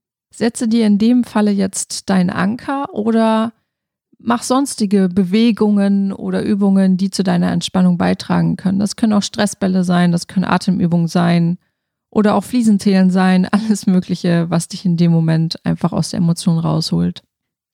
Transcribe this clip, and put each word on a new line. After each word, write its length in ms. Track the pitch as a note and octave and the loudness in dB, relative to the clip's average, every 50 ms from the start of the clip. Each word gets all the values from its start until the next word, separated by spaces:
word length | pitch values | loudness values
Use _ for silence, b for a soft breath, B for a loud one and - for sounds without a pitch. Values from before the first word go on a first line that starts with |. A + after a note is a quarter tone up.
| _ _ _ _ _ _ _ | _ _ _ _ _ _ _
Setze 360 | - G#3+ A#3+ - - B3 A3+ | -4 -4 -4 -2 -2 -2 0
dir 180 | A3 A#3 A3 | 0 2 2
in 120 | G#3 G3+ G3 | 2 2 2
dem 260 | A3 A#3 B3 B3 A#3 | 2 2 2 2 0
Falle 260 | - - G#3+ G#3 G#3 | 0 0 0 0 2
jetzt 580 | G3+ G3 F#3+ G3 - - - - - - - - | 0 0 -2 -4 -4 -8 -10 -10 -10 -10 -6 -2
deinen 220 | G3 F#3 F3+ F3 | 0 0 0 0
Anker 640 | - - F3+ G3 A#3 B3 - - C#4 C#4 C#4+ C#4+ F#4 | -2 -2 -2 -4 -4 -4 -6 -6 -6 -6 -6 -6 -6
oder 580 | A3+ G#3 A3+ A3+ A3+ A3 A3 A3 A3 A3 A#3 - _ _ _ _ _ _ _ _ _ _ _ _ _ | -4 -2 0 2 2 2 2 2 0 -2 -4 -6 _ _ _ _ _ _ _ _ _ _ _ _ _
mach 240 | - A3 A#3+ A#3+ - | -4 -2 -2 -2 -2
sonstige 640 | - B3+ C4 C#4+ B3+ - - A3 F#3+ G3+ G3+ F#3+ F3+ | 0 0 0 0 -2 -2 -4 -2 0 2 2 2 2
Bewegungen 1040 | F3 G3 F#3+ F3 F#3 A3 A3+ A#3+ G#3+ - G#3+ G#3+ G#3 G3+ G3 G3+ G3+ G3 G3 G3 G3 | 0 -2 -2 0 2 2 2 2 2 2 0 0 2 2 2 2 0 0 0 -2 -4
oder 300 | - - F#3+ F#3 F#3+ G3+ | -6 -6 -4 -4 -2 -2
Übungen, 540 | A3 G#3+ G3 G3+ G3 F#3+ F#3+ F#3+ F#3+ F#3 | -2 0 0 2 2 4 4 4 2 2
die 140 | F3 G3 G3 | 2 0 -2
zu 120 | - - F#3 | -2 -2 -2
deiner 280 | F#3+ F3+ F3 F3+ F3+ F3 | 0 0 0 0 0 -2
Entspannung 460 | F3 - - - F#3+ F#3 F3+ F3 E3+ | -2 -4 -2 0 2 2 2 2 2
beitragen 580 | F#3 F3+ F#3+ - - - F3+ F3 E3+ E3 E3+ | 0 -2 -2 -2 -4 -2 -2 0 0 0 -2
können. 220 | - - F#3 G3 G3 | -2 -2 -2 -2 0
Das 180 | G3+ G3 - | -2 -4 -2
können 160 | - - A3 G#3 | -2 -2 0 0
auch 80 | G3+ G3+ | 0 -2
Stressbälle 600 | - - - G#3 G3+ - - G3+ F#3+ F#3 F#3+ F3+ | -2 -4 -4 -4 -4 -2 -4 -2 -2 0 0 0
sein, 280 | F3+ F3 F3 F3 F3 E3+ | 0 2 2 2 2 2
das 140 | E3+ - | 0 -4
können 180 | - - F#3+ F3 | -4 -4 -2 -2
Atemübungen 640 | - - F#3 - - F3+ - F3+ E3+ E3+ F3 E3+ D#3+ | 0 -2 0 0 0 0 0 0 0 0 0 0 0
sein 500 | - F3+ F3 E3+ E3+ E3+ E3+ E3 F3 - _ _ _ _ _ _ _ _ _ _ | 0 0 0 2 2 2 2 0 -2 -4 _ _ _ _ _ _ _ _ _ _
oder 240 | - A3 G3+ G#3 G3+ | 0 2 4 4 4
auch 100 | G3+ F#3+ | 2 0
Fliesenzählen 640 | - - B3+ A#3 A3+ G#3 G3 - G#3 F#3+ F#3+ F#3 F#3 | -2 -2 0 2 2 2 2 2 2 2 4 4 4
sein. 360 | F3+ F#3+ F#3 F#3 F#3 F#3 F#3 | 4 2 2 4 4 2 2
<laughs> 40 | - | 2
Alles 360 | - G3+ A3 A3 G#3 G3 - | 0 0 0 0 -2 0 0
Mögliche, 640 | - F3+ F3+ - - F3+ - - F3+ E3+ E3+ E3+ E3+ | 0 0 0 0 -2 -4 -4 -2 0 0 0 0 0
was 180 | E3+ E3+ E3+ - | -2 -2 -2 -4
dich 160 | - - - | -8 -6 -4
in 120 | F3+ E3+ | -2 0
dem 140 | E3 E3+ E3+ | 2 2 2
Moment 540 | E3 E3 D#3+ D#3+ D#3+ D#3+ E3 E3 - - - | 2 2 2 2 0 0 0 -2 -4 -6 -4
einfach 280 | F3 E3 - - E3+ - | -4 -4 -2 -2 -2 -2
aus 180 | - E3 - | -2 -4 -2
der 80 | - - | -2 -2
Emotion 400 | F3 E3 E3 - - F3+ E3 E3 | 0 0 -2 0 0 -2 0 0
rausholt. 640 | D#3+ D#3+ D#3+ D#3+ D#3+ - F3 E3+ F3 F3 F3 - - _ _ _ _ _ _ _ _ _ | 0 -2 -2 -2 -2 -2 -2 -2 -2 -2 -4 -8 -14 _ _ _ _ _ _ _ _ _